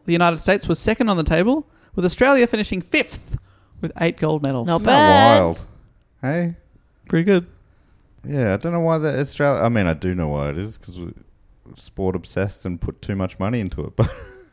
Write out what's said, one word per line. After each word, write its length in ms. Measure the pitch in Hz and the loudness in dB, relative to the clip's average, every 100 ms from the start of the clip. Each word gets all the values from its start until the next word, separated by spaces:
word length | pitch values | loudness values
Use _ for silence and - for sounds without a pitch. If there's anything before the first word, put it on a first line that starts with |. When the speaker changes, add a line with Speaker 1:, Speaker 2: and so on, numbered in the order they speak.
| - | -2
Speaker 1:
the 60 | |
United 260 | 170 175 160 | 2 2 0
States, 280 | - 196 - | 0 0 0
was 120 | 160 | -2
second 300 | - 220 226 | -2 -2 0
on 80 | 180 | 0
the 40 | |
table, 460 | 151 165 208 302 - _ _ | 0 2 2 0 -4 _ _
with 100 | - 175 | -2 -2
Australia 400 | - 262 277 233 | 2 4 4 2
finishing 340 | 214 202 190 | 0 -4 -6
fifth 560 | - 208 - - - - _ _ _ - | -2 -2 -2 -8 -12 -12 _ _ _ -12
with 100 | 165 - | -10 -2
eight 160 | 170 - | -4 -2
gold 260 | 156 156 | -2 -2
medals. 240 | 139 131 160 | -2 -2 0
Speaker 2:
Not 100 | 170 | 0
Speaker 3:
Isn't 100 | 214 | 4
that 60 | 277 302 | 6 6
Speaker 2:
bad. 300 | 285 - 107 | 8 8 6
Speaker 3:
wild? 260 | 85 85 - - _ _ _ - | 4 -2 -10 -20 _ _ _ -10
Hey? 340 | 127 165 170 170 _ _ _ _ - | -4 -2 -4 -8 _ _ _ _ -2
Speaker 1:
Pretty 160 | 165 | 0
good. 220 | 185 185 180 - _ _ _ _ _ _ - | 4 2 0 -20 _ _ _ _ _ _ -6
Speaker 3:
Yeah, 280 | 143 110 | -2 0
I 20 | 98 | 0
don't 160 | 170 | -2
know 80 | 170 | -2
why 180 | 165 160 | 0 0
the 220 | 151 135 | 0 -2
Australia, 420 | 143 - 143 110 | -4 0 0 2
I 60 | 113 | 2
mean, 180 | 117 90 | 2 0
I 60 | |
do 220 | 78 92 90 | 0 -2 -2
know 120 | 76 | -2
why 200 | 73 71 | -2 -4
it 80 | 78 | -6
is, 180 | 107 - | -8 -12
'cause 200 | - 90 | -18 -14
we're 140 | 87 - - _ _ _ - - | -14 -16 -20 _ _ _ -20 -20
sport 400 | - - 95 90 | -16 -4 -4 -4
obsessed 480 | - 95 95 - 92 | -6 -6 -6 -6 -10
and 140 | 87 | -6
put 200 | - - | -8 -8
too 140 | - | -8
much 240 | 98 92 - | -4 -4 -4
money 220 | 98 120 | -4 -4
into 220 | 92 - | -6 -8
it. 80 | 73 - | -8 -2
<laughs> 0 | |
But 140 | - - - - - | -2 -2 -20 -20 -20